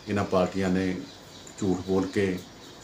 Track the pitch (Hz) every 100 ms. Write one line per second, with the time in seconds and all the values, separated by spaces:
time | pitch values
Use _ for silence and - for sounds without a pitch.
0 | - 101 95 95 90 95 95 92 92 90
1 | - - - - - - 101 87 - 95
2 | 92 107 98 87 - - - -